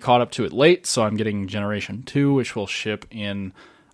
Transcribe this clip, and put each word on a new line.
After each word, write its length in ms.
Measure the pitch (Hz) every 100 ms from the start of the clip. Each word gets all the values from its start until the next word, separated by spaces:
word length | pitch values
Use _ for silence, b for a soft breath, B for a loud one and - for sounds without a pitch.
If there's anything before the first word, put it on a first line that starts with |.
caught 160 | 131 123
up 120 | 117
to 120 | -
it 80 | 104
late, 340 | 98 156 180 -
so 180 | -
I'm 120 | 107 107
getting 320 | 110 104 95
generation 560 | 104 101 104 - 104
two, 300 | - 143 143
which 200 | 139 117
will 140 | 113 98
ship 380 | - 107 104 -
in 420 | 113 104 101 95 b b b b